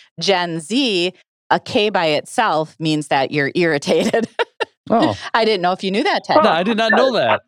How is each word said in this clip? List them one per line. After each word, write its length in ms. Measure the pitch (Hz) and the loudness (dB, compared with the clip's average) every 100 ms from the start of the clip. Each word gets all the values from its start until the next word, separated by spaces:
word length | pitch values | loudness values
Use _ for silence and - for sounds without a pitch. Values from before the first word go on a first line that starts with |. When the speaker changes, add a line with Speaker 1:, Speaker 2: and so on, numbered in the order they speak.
| - - | -20 -6
Speaker 1:
Gen 400 | 165 185 175 165 | 0 0 0 -6
Z, 520 | 156 240 262 185 180 180 _ _ _ | -4 -2 0 0 -2 -6 _ _ _
a 100 | 175 | -2
K 300 | - 254 208 | 0 0 0
by 160 | 196 165 | 0 0
itself 680 | 147 - - 214 156 156 - | 0 -2 -2 0 0 -2 -4
means 300 | 160 151 151 | -2 -2 0
that 220 | 143 135 | -2 0
you're 220 | 147 139 | -2 -2
irritated. 760 | 170 170 143 - 160 190 226 226 | 0 0 0 0 0 2 0 -2
<laughs> 40 | - - _ - _ - | -4 -6 _ -10 _ -2
Speaker 2:
Oh. 300 | 226 - 104 - | 0 2 -2 -4
Speaker 1:
I 100 | 233 | 0
didn't 180 | 220 208 | 0 0
know 100 | 175 | -2
if 100 | 185 | -2
you 80 | 196 | -2
knew 140 | 202 | -2
that, 180 | 370 277 | 0 -2
Ted. 220 | - 156 | 2 4
Speaker 2:
No, 40 | 220 | 4
I 140 | 160 | 2
did 140 | 190 220 | 0 0
not 160 | 226 | 0
know 220 | 214 269 | 2 2
that. 280 | 214 123 107 | 2 0 0